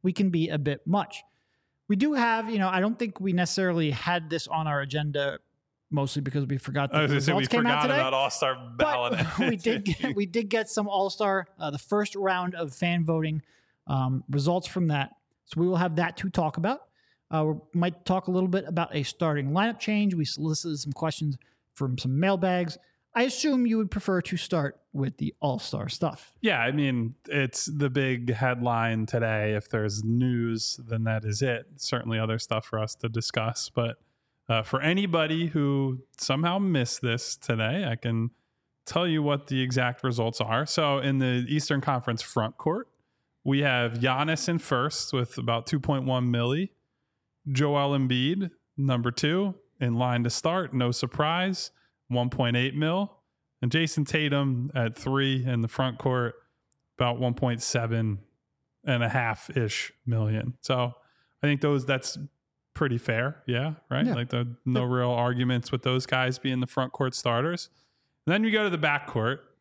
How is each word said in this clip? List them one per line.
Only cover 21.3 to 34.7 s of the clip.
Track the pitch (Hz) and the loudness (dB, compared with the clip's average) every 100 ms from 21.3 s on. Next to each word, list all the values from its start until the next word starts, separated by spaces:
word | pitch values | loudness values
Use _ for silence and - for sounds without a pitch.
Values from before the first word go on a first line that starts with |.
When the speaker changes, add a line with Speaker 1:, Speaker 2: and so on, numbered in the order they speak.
| 131 _ _ _ | -4 _ _ _
Speaker 1:
from | - 135 123 | -6 -4 -2
some | 131 135 | -2 0
mailbags. | 185 196 185 180 175 - _ _ _ | 2 2 2 2 -2 -6 _ _ _
I | 233 | 0
assume | 254 262 311 262 240 | 0 0 0 2 2
you | 226 | 2
would | 208 | 0
prefer | 208 196 185 | -2 0 0
to | - 175 | 0 -4
start | - 175 143 - _ | -2 0 0 -4 _
with | - 135 - | -4 -4 -2
the | 143 - | -6 -2
All-Star | 143 127 - 104 101 | -2 -2 -4 -6 -6
stuff. | - 160 - - _ | -4 -4 -4 -18 _
Speaker 2:
Yeah, | 220 151 | 0 2
I | 120 | 2
mean, | 147 143 123 113 127 - | 2 2 0 -2 -6 -4
it's | 143 131 - | -2 0 -2
the | - 151 139 | -6 0 0
big | 131 135 123 120 | 2 0 0 -2
headline | 110 131 123 120 117 113 110 107 | 0 0 0 0 2 2 0 0
today. | 120 113 110 107 | 0 0 0 0
If | 107 - | -2 -2
there's | 113 107 104 | -2 -2 -2
news, | 110 117 127 120 117 113 - - 117 | 0 2 2 0 0 -2 -4 -6 -6
then | 113 | -2
that | 113 110 | 0 -2
is | 107 101 | -2 0
it. | 135 117 - - | 0 -2 -6 -10
Certainly | - 123 113 113 | -4 -4 -2 -2
other | 110 110 | 0 -2
stuff | - 110 - | -2 -4 -2
for | 110 | -4
us | 107 - | -4 -4
to | 120 | -6
discuss. | 113 - - 113 117 - | -4 -4 -2 -2 -4 -6
But, | - 117 - _ _ _ _ - | -2 -2 -4 _ _ _ _ -2
uh, | 113 | 0
for | 107 | 0